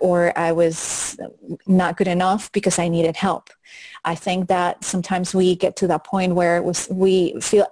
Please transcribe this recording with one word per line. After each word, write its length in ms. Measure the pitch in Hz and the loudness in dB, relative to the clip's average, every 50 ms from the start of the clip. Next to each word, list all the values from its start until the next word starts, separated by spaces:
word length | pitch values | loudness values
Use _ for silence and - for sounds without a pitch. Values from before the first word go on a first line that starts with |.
or 360 | - 180 175 175 175 170 - | 0 2 2 4 2 2 0
I 140 | - 170 165 | 0 0 0
was 680 | 165 165 170 165 165 - - - - - - - - - - - - _ - - 165 - - | 2 2 2 2 0 -4 -8 -8 -8 -8 -8 -10 -10 -12 -14 -16 -16 _ -14 -14 -14 -6 0
not 280 | 190 185 185 180 180 175 | 2 2 4 2 2 0
good 120 | - 190 | -2 -2
enough 440 | 185 175 180 185 185 196 208 - - | 0 0 0 2 2 0 -2 -4 -6
because 260 | - 202 - 185 - 185 | -4 -2 -2 0 0 0
I 80 | 175 170 | 0 0
needed 260 | 170 170 160 165 160 | 0 2 0 0 0
help. 360 | - 196 190 165 - - - - _ _ - - - - - - - - | 0 -2 -2 -2 -4 -6 -16 -20 _ _ -20 -20 -20 -20 -20 -14 -8 -6
I 120 | 170 170 | -6 -6
think 320 | - - 196 180 185 180 | -4 -4 -4 -2 -2 0
that 360 | 175 190 175 175 175 - - - | 0 0 2 0 0 -2 -6 -8
sometimes 500 | - - 185 170 - 190 180 180 - - | -6 -6 -4 -4 -2 -2 -4 -2 -2 0
we 220 | 190 185 180 175 | 2 2 2 2
get 200 | 175 190 - - | 2 0 -2 0
to 100 | - 196 | 0 0
that 160 | 175 160 160 - | 0 0 -2 -2
point 300 | - - 190 185 180 175 | -4 -4 -2 0 0 2
where 220 | 180 175 170 170 | 2 2 2 2
it 60 | 175 - | 0 0
was, 240 | 180 170 - - - | -2 -4 -4 -6 -4
we 500 | 190 185 190 190 185 185 175 - - - | -2 0 2 4 4 4 2 0 -2 -6
feel 280 | - - 220 202 - - | -4 2 2 2 2 2